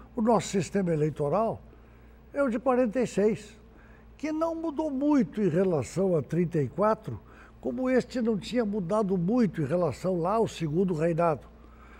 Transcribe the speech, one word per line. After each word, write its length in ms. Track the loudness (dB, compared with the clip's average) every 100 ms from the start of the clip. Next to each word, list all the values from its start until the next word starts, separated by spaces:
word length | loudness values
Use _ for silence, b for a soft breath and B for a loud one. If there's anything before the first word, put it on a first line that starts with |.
| B -2
o 60 |
nosso 280 | 2 2 2
sistema 420 | -2 -2 -2 0
eleitoral 680 | 0 0 -2 -2 0 -2 -4 -12 b b b b b b
é 100 | -2
o 60 | 0
de 100 | 0
quarenta 400 | 0 2 2 0
e 80 | -2
seis. 500 | 2 0 0 -8 -20 -20 B B B B -10
Que 100 | -6
não 220 | -2 -2
mudou 380 | -2 -4 -4 -4
muito 500 | -2 2 2 2 0
em 80 | 0
relação 680 | 2 2 0 -2 -2 0 0
a 60 |
trinta 400 | 0 0 0 0
e 80 | -2
quatro, 500 | 0 0 0 -4 -12 -14 B B B
como 300 | -6 -2 2
este 320 | 2 0 -2
não 160 | -2 -2
tinha 260 | -2 -2
mudado 540 | -2 -2 -2 0 0 0
muito 460 | 2 2 2 0
em 20 | -2
relação 560 | 0 0 -2 -2 0
lá 120 | 0
ao 140 | 0 0
segundo 460 | -2 -2 0 0
reinado. 540 | 2 0 2 2 0 -6 -20 B B B